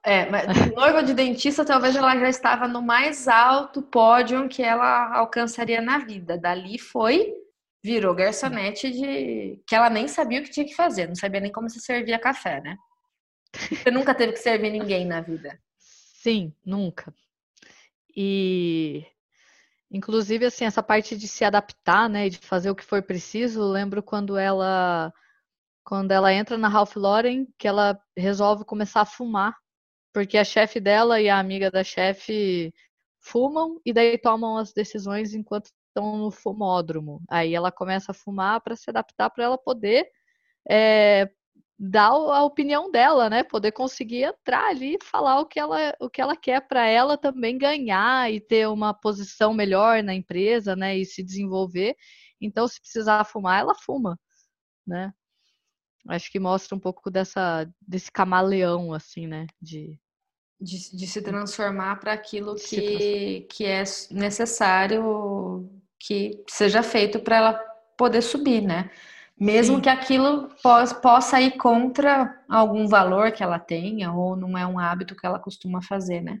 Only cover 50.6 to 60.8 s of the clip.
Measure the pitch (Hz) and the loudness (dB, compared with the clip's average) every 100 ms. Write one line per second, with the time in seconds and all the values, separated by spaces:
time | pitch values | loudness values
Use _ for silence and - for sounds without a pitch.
50.6 | 202 190 190 190 190 - 185 190 196 190 | -2 -4 -2 -4 -6 -8 -10 -8 -4 -4
51.6 | 185 175 202 294 _ _ _ _ 208 226 | -4 -2 -4 -4 _ _ _ _ -8 -2
52.6 | 240 - - 233 214 214 214 220 185 190 | -4 -4 -12 -6 0 2 0 -4 0 0
53.6 | 262 381 - 277 220 170 _ _ _ _ | 2 -2 -4 -4 -4 -6 _ _ _ _
54.6 | _ _ - 175 190 - _ _ _ _ | _ _ -10 -8 -8 -14 _ _ _ _
55.6 | _ _ _ _ - 175 - 196 190 185 | _ _ _ _ -10 -10 -8 -6 -2 -2
56.6 | - 196 185 185 - 185 185 - 185 165 | -4 -8 -8 -10 -6 -4 -4 -4 -2 -2
57.6 | 160 _ - 180 - - 185 185 190 190 | -6 _ -10 -10 -8 -2 2 4 2 2
58.6 | 180 175 170 156 - - 165 156 160 _ | 0 0 -4 -10 -12 -14 -12 -10 -12 _
59.6 | 160 156 156 151 _ _ _ _ _ _ | -18 -16 -16 -20 _ _ _ _ _ _
60.6 | 190 180 | -12 -12